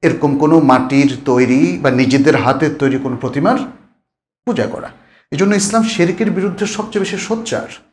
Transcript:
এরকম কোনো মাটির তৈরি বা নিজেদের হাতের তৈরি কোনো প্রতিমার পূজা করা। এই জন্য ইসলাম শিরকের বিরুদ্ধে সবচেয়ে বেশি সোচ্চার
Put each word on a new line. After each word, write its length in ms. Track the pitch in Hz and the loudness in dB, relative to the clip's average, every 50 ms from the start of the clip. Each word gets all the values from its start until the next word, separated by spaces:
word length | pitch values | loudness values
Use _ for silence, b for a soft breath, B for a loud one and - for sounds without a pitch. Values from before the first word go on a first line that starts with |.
| - | 2
এরকম 360 | 165 160 - - 147 139 139 | 0 0 2 0 0 0 2
কোনো 220 | 147 151 160 165 | 2 4 4 4
মাটির 580 | 151 135 127 127 127 - 139 139 139 143 131 117 - | 6 6 4 2 2 0 2 2 2 2 0 -2 -2
তৈরি 540 | - 127 123 127 120 127 135 156 175 180 170 - | 0 2 2 4 2 4 2 2 0 0 0 0
বা 80 | 139 | 0
নিজেদের 460 | 127 123 131 123 127 139 139 151 151 | 2 2 2 2 2 4 4 4 4
হাতের 380 | 131 117 123 135 139 160 151 151 - | 4 2 0 0 2 0 -2 0 0
তৈরি 200 | 139 135 135 131 | -2 0 0 -2
কোনো 180 | 135 135 120 | -4 -4 -6
প্রতিমার 420 | 117 - 127 120 143 147 202 254 277 269 - - - _ _ _ _ _ _ _ _ _ _ _ _ _ | -6 -6 -6 -4 0 0 0 0 0 -2 -8 -12 -20 _ _ _ _ _ _ _ _ _ _ _ _ _
পূজা 200 | - 233 127 110 | -6 -2 -2 -2
করা। 240 | 95 - 78 71 - - b b b b b b b | -4 -4 -10 -12 -14 -18 b b b b b b b
এই 80 | - 147 | -4 -2
জন্য 160 | 190 202 202 | 0 2 2
ইসলাম 280 | 202 202 - - 226 220 | 0 0 0 0 0 0
শিরকের 480 | 220 - - 170 170 185 - 226 214 | 0 0 0 0 0 0 -2 -2 -2
বিরুদ্ধে 360 | 175 185 190 202 180 - 214 | 0 -2 -2 -4 -2 -4 -6
সবচেয়ে 380 | 202 - - 208 - - 208 196 | -6 -4 -6 -8 -6 -4 -4 -4
বেশি 120 | - 208 | -4 -6
সোচ্চার 520 | 190 - - 220 226 226 - - 110 - - - - _ _ | -8 -6 -6 -6 -6 -4 -6 -6 -6 -8 -10 -16 -20 _ _